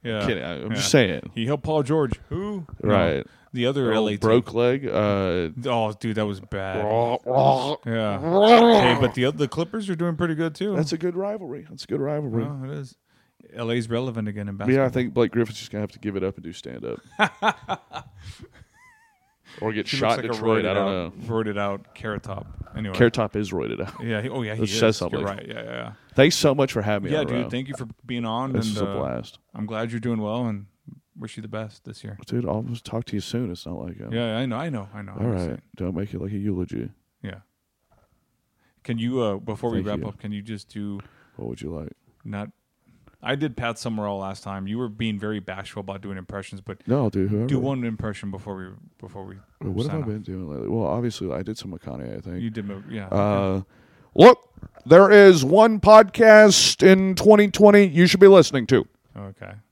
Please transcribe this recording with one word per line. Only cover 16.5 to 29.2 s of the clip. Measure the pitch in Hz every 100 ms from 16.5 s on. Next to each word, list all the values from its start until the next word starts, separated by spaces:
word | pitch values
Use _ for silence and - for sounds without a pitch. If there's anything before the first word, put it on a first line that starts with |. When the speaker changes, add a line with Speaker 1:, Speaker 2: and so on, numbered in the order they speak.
Speaker 2:
stand-up. | 85 - 62 58 58 - -
Speaker 1:
<laughs> | 208 - 214 - - 196 _ 156 - - - - - _ - 880 988 906 906 _ _ _ _ -
Speaker 2:
Or | 110
get | 107 -
Speaker 1:
He | 135
Speaker 2:
shot | 107
Speaker 1:
looks | 117
Speaker 2:
in | 113
Speaker 1:
like |
a |
Speaker 2:
Detroit. | 110 110 110
Speaker 1:
roided | 90
Speaker 2:
I |
don't | 98 98
Speaker 1:
out, | 95 85 -
Speaker 2:
know. | -
Speaker 1:
roided | 113 107 101
out | 101 101 -
Carrot | - 110 101
Top. | - 98 - - - -
Anyway. | 107
Speaker 2:
Carrot | 92 120
Top | 120 107
is | 104 104
roided | 90 57 57
out. | 104 -
Speaker 1:
Yeah. | 117 110
He, | 123
oh, | 131
yeah, | 110
he | 110
Speaker 2:
Which | 107
Speaker 1:
is. | 107
Speaker 2:
says | 113 110
something. | 87 -
Speaker 1:
You're | 101
right. | 101 -
Yeah, | 113
yeah, | 113
yeah. | 120 117 107 _
Speaker 2:
Thanks | - 139 -
so | 151
much | 139 135
for | 117
having | 101 104 95
me |
Speaker 1:
Yeah, | 156
Speaker 2:
on, | 143
Speaker 1:
dude. | 123
Speaker 2:
Ro. | -
Speaker 1:
Thank | 123 135
you | 135
for | 120 - 120
being | 120
on. | 113 113 135
Speaker 2:
This | 123 110
Speaker 1:
and, | 104
Speaker 2:
is |
a | 101
Speaker 1:
uh, | 98
Speaker 2:
blast. | 67 60